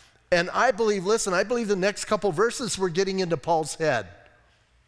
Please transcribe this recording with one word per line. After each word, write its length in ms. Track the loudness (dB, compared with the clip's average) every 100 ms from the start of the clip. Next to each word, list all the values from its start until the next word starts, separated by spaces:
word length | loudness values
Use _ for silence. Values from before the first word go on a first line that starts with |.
| -20 _ 0
And 180 | 2 2
I 200 | 2 2
believe, 340 | 2 0 2 2
listen, 280 | 0 2
I 100 | 0
believe 240 | 0 0 0
the 80 | 0
next 300 | 0 -2 -2
couple 260 | 0 0
verses 460 | 2 0 0 -6 -2
we're 100 | -2
getting 320 | 0 0 -2
into 160 | -2 -2
Paul's 400 | 0 0 -2 -2
head. 320 | 0 0 -2 -14 -20 _ _ _ _ _